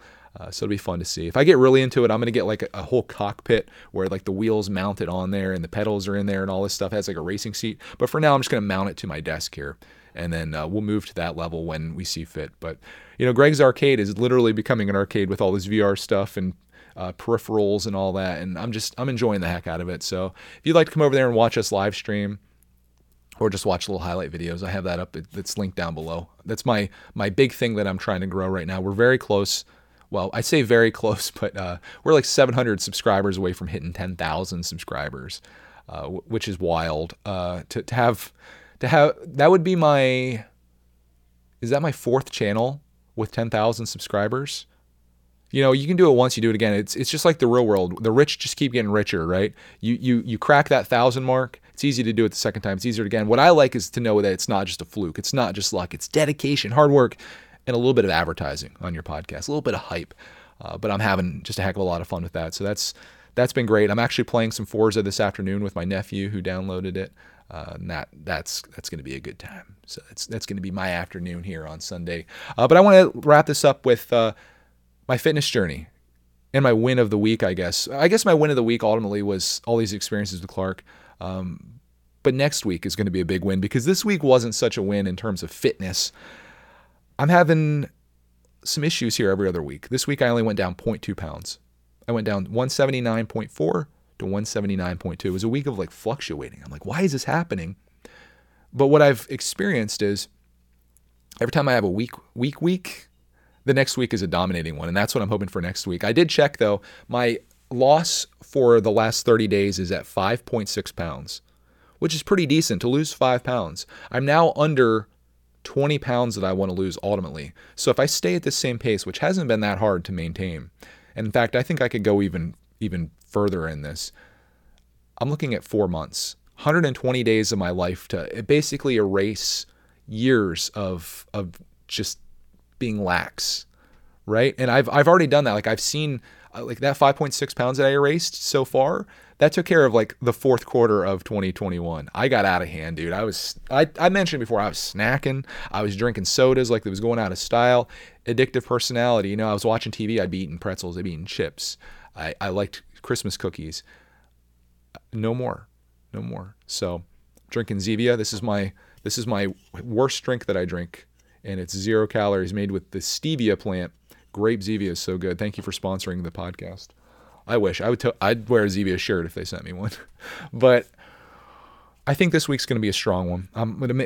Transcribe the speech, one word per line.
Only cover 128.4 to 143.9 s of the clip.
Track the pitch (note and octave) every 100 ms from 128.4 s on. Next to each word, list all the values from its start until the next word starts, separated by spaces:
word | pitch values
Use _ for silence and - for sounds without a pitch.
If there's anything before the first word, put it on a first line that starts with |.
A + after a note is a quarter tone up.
| G#2
basically | D3 D3 D3 C#3 A#2
erase | G2+ G2 G2+ G#2 - - - _ _ _ -
years | G#2+ B2 B2 G2 E2 -
of, | G#2+ G2 F2+ E2+ - -
of | G#2+ F#2 - - _ _
just | - G2 - - - - _ _ _
being | A#2+ G#2+
lax, | F#2+ F2 - - - - - _ _ _ - _ -
right? | G#2+ C3 -
And | B2+
I've, | B2+ A#2+
I've | C#3+ D3
already | F3+ D#3
done | C#3+
that. | C3+
Like, | G#2 A2
I've | A2
seen, | - D3 D3+ B2+ - - -
uh, | -
like, | A#2+ A#2
that | C#3 C#3
five | C#3 C#3+
point | D3
six | - C#3
pounds | - B2 C3
that | C3+
I |
erased | C#3 C#3+ E3 E3+ -
so | - C#3
far, | B2+ C3 C3+ F3+ G#3 - - _
that | D3+
took | F#3 E3+
care | E3
of, | C3+
like, | A2 A2 -
the | A#2+
fourth | - C3+ A#2+ -
quarter | B2+ A#2 G#2
of | F#2 F#2+
twenty | - G#2 F#2+
twenty-one. | F2 G2 F2 E2+ D#2+ C#2+
I | - B2+
got | B2
out | G2 F2+
of | E2
hand, | D#2 D#2+ D#2+
dude. | E2+
I | F#2
was, | A2 F#2 - - -
I, | C3+ D#3